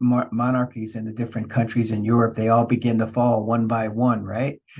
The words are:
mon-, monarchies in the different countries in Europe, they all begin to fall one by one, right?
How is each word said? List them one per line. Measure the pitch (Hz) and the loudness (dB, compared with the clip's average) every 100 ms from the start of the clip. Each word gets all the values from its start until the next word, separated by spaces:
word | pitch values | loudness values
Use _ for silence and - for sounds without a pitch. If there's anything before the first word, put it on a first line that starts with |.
mon-, | 123 123 123 | 2 2 0
monarchies | 113 127 127 123 117 107 113 | -2 0 0 -2 -6 -10 -8
in | |
the | 110 | -8
different | 110 117 113 110 | -6 -6 -6 -4
countries | 123 117 123 110 | -2 0 0 0
in | 107 | 0
Europe, | 107 117 113 | 2 4 4
they | 113 110 | 2 2
all | 117 | 4
begin | 120 127 120 113 | 4 0 0 0
to | 110 | 0
fall | 123 120 110 | 0 2 2
one | 107 117 113 | 0 0 0
by | 113 110 | -2 -2
one, | 107 123 110 | 0 2 0
right? | 98 107 139 143 _ 139 | -2 -4 -4 -6 _ -14